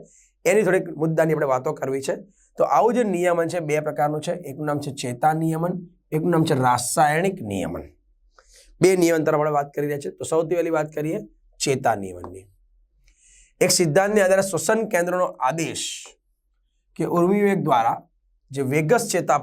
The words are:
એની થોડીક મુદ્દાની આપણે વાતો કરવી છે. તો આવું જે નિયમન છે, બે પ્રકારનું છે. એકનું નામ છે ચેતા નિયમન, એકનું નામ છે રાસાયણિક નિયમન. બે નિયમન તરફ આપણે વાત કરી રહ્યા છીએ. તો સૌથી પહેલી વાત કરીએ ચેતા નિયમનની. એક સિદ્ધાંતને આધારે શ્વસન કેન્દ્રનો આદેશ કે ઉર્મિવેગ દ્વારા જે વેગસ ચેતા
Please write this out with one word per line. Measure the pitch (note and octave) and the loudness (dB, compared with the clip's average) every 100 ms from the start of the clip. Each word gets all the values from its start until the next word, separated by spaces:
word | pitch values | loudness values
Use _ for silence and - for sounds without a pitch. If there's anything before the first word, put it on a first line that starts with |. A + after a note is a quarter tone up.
| - _ _ _ - | -10 _ _ _ 0
એની | G3+ | 2
થોડીક | F#3+ F3+ E3 D#3+ | 2 0 -2 -4
મુદ્દાની | D#3+ D#3+ D#3+ | -2 2 2
આપણે | D3+ D3 | 2 0
વાતો | B2+ C3 | 0 -2
કરવી | D3+ C3 C3+ | -6 -4 -4
છે. | C3+ G3 - _ _ - | -4 -6 -8 _ _ -2
તો | |
આવું | D#3+ - G#3+ | 2 4 4
જે | A#3+ | 2
નિયમન | G#3+ F3 F3 E3+ E3 | 0 0 0 0 0
છે, | F3+ | -2
બે | D#3 D3+ | -2 -2
પ્રકારનું | D3+ D3 D3 D3+ | -2 -2 -2 -2
છે. | D3+ | -6
એકનું | F3+ D3 C3+ D3+ | -8 -8 -8 -4
નામ | D3 | -4
છે | D3 | -6
ચેતા | B2+ C3 A#2+ D#3 | -8 -8 0 0
નિયમન, | D#3 D#3+ D#3+ F3 F#3 - _ - | 2 0 0 -2 -4 -10 _ -6
એકનું | D#3 E3+ | -2 2
નામ | E3+ | 2
છે | D#3+ | 2
રાસાયણિક | C#3 B2+ B2 - - D3+ D#3 G3 F3+ | 2 2 2 0 2 2 2 -2 -4
નિયમન. | A2 F#2+ E2 E2 D#2+ _ _ _ _ _ _ - - - | -6 -6 -4 -8 -12 _ _ _ _ _ _ -20 -18 2
બે | F3 F#3+ | 4 4
નિયમન | E3+ E3 | 4 2
તરફ | D3+ D3+ | 2 0
આપણે | D3+ | 2
વાત | D3 D3 | 0 -4
કરી | - C#3+ | -4 -4
રહ્યા | C#3+ | -4
છીએ. | D3 | -8
તો | - | -10
સૌથી | B2+ D#3+ D#3+ E3+ | -2 -2 0 0
પહેલી | E3+ | 0
વાત | D#3+ D3+ | -2 -2
કરીએ | D3+ D3+ F3 - _ _ - | -4 -6 -6 -8 _ _ -6
ચેતા | - C3 B2+ G#2 | -2 0 0 -2
નિયમનની. | F#2+ F2 F2 F2+ G2+ _ _ _ _ _ _ _ _ - _ - | -4 -12 -14 -16 -20 _ _ _ _ _ _ _ _ -20 _ 0
એક | F3+ | 2
સિદ્ધાંતને | F#3 E3+ D3+ G3 G#3 | 2 2 4 4 4
આધારે | F#3 F#3+ | 4 4
શ્વસન | G3 D#3+ - A3 A3 | 2 -2 0 0 0
કેન્દ્રનો | F3 F3 F3+ F#3 | 0 0 0 -2
આદેશ | - B2+ D#3+ D3 G#2 - - - - _ _ _ _ _ _ _ - | -2 -2 -2 -4 -6 -8 -10 -16 -20 _ _ _ _ _ _ _ -8
કે | D#3 | -2
ઉર્મિવેગ | E3+ F3 G#3 G3+ F#3+ | 2 2 4 2 2
દ્વારા | D3+ B2+ A2+ D3 - _ _ _ - | 2 2 2 -2 -6 _ _ _ -12
જે | C#3 | -6
વેગસ | B2+ D3 D#3 A#3 A3+ | -2 0 2 2 2
ચેતા | F3+ D#3 D3 | -2 0 0